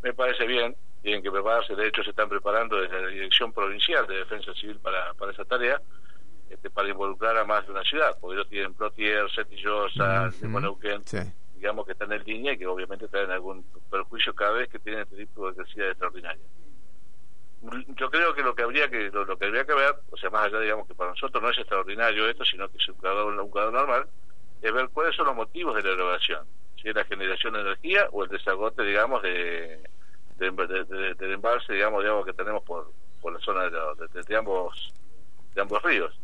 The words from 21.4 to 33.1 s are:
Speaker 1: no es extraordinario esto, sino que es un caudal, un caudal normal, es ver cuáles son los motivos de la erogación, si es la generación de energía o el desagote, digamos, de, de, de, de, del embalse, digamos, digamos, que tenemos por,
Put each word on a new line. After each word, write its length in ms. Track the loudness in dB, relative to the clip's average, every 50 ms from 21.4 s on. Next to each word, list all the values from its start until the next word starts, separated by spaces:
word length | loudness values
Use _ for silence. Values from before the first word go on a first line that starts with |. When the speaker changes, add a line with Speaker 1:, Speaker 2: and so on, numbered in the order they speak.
| 2
Speaker 1:
no 80 | 2
es 80 | 0 0
extraordinario 680 | 0 0 0 0 0 0 0 2 2 2 4 4 2
esto, 160 | 2 2 2 0
sino 200 | 0 0 0 -2 -4
que 80 | 0 0
es 100 | 0 0
un 60 | 0
caudal, 440 | -2 0 0 2 2 2 0 0 -2
un 120 | -2 0
caudal 240 | 0 0 2 2 2
normal, 320 | 2 2 4 4 2 2 0 -4 -4 -4 -4 -4 -4 -2 -2 -2 0 0
es 100 | 2 2
ver 160 | 2 2 0
cuáles 260 | 0 2 2 2 2
son 120 | 2 2
los 100 | 2 2
motivos 400 | 2 0 -2 -2 -2 -2 0 0
de 60 | 2 2
la 80 | 2
erogación, 560 | 2 2 2 2 2 2 2 0 0 0 -2 -4 -4 -2 -2 -2 -2 -2
si 80 | -2 0
es 60 | 0
la 100 | 0 0
generación 480 | 0 -2 0 0 0 0 0 0 0 0
de 80 | 0
energía 480 | 0 0 -2 -2 0 2 4 4 4 4 2
o 120 | 0 0
el 60 | 0
desagote, 520 | 0 0 0 0 2 2 2 0 0 0 0
digamos, 400 | 2 4 4 4 4 2 0 0
de, 560 | 0 0 0 0 0 -2 -2 -4 -4 -4 -4 -4 -4 -4 -4 -4 -4 -4 -4 -4 -4 -2 0
de, 120 | 0 0
de, 340 | 0 0 0 0 0 -2 -2
de, 300 | -2 -2 -2 -2 -2 -2
del 180 | -2 -2 -2 -2
embalse, 420 | 0 2 2 2 2 2 0 2
digamos, 280 | 4 4 4 4 2 2
digamos, 220 | 2 2 2 0
que 80 | 0 -2
tenemos 300 | -2 -2 0 -2 -2 -2
por, 280 | -2 -4 -4 -2 -4 -4 -4 -4 -4